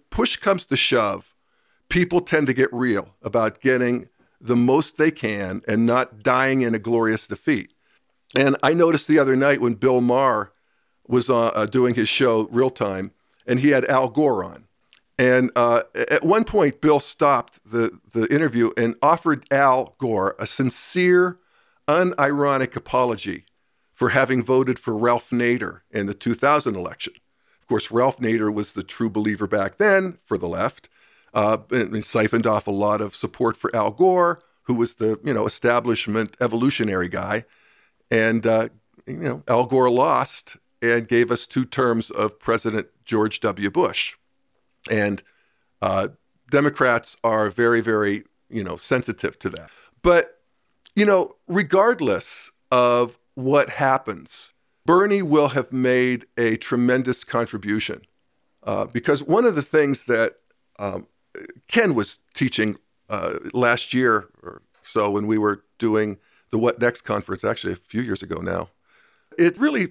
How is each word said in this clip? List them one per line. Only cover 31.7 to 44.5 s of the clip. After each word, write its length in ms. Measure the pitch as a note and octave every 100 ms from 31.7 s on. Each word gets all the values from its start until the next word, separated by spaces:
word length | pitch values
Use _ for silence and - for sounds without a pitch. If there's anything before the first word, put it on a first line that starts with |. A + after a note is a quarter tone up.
and, 240 | B2 G#2
and 100 | G#2+
siphoned 420 | - A#2 G#2+ A#2 A2+
off 200 | G#2+ G#2+
a 40 |
lot 300 | G2+ G#2 G#2
of 140 | G2+ -
support 400 | A#2+ - A#2 -
for 180 | -
Al 160 | A2+ G#2+
Gore, 500 | G#2+ F#3 F3+ F3 E3+ _ _
who 100 | -
was 200 | A#2+ A#2+
the, 240 | - A2 G#2+
you 80 | D3
know, 140 | A2 G#2
establishment 880 | - A#2+ A#2+ A#2 A2+ - A2 G#2+ -
evolutionary 680 | A#2+ A#2 C3+ - G#2+ F#2 F2
guy. 380 | F2+ F2+ G#2+ - _ _ _ _ _ -
And, 360 | A2+ A2+ A2+ A2+
uh, 220 | A2 A#2 _ _ _ -
you 100 | C3+
know, 260 | D3+ C#3+ -
Al 180 | A#2+ B2
Gore 240 | C3 B2+
lost 680 | B2 D#3 B2+ B2+ - - - _ -
and 280 | A#2 A#2 A2+
gave 220 | A#2+ A#2+
us 160 | A#2 -
two 180 | C3
terms 460 | B2 - B2 A#2 -
of 280 | - G#2+ -
President 500 | - A2+ A2+ G#2+ - _
George 360 | - G#2+ G#2+ -
W. 300 | A2 F#2+ G2
Bush. 460 | - G2 - - - _ _ _